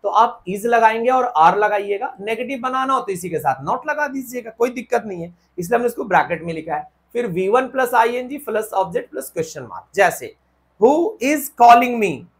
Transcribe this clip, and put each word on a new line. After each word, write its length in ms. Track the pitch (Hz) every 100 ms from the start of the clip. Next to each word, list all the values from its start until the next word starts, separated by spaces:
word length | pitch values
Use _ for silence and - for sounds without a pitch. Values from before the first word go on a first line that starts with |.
तो 60 | 202
आप 340 | 190 233 - -
is 160 | 196 233
लगाएंगे 440 | 233 220 226 233
और 240 | 254 254 156
are 200 | 165 190
लगाइएगा। 580 | 208 208 202 202 240 -
नेगेटिव 380 | 202 226 247 269
बनाना 340 | 254 262 262
हो 80 | 262
तो 100 | -
इसी 180 | 185 180
के 100 | 165
साथ 260 | 156 165 147
not 140 | 254 302
लगा 180 | 294 294
दीजिएगा, 440 | 269 233 247 226
कोई 180 | - 240
दिक्कत 340 | 247 226 233 220
नहीं 160 | 180
है, 140 | 170 _ _ -
इसलिए 160 | 175 233
हमने 120 | 240
इसको 160 | -
ब्रैकेट 400 | 247 175 151 170
में 100 | 165
लिखा 220 | 160 156 151
है। 260 | - _ _
फिर 140 | 240 240
वी 220 | 170 185
वन 180 | 240 262
plus 260 | 262 254
आईएनजी 460 | 247 233 247 254 285 254
plus 140 | 214
object 400 | 214 196 180 202
plus 220 | - - -
question 360 | 175 160 151
mark, 340 | 120 90 - 185
जैसे 400 | 185 - 123 _ _ _ _ _
"Who 260 | 220 302 349 -
is 160 | 262 302
calling 600 | 269 - 240 240 247 240
me?" 140 | 202 135 -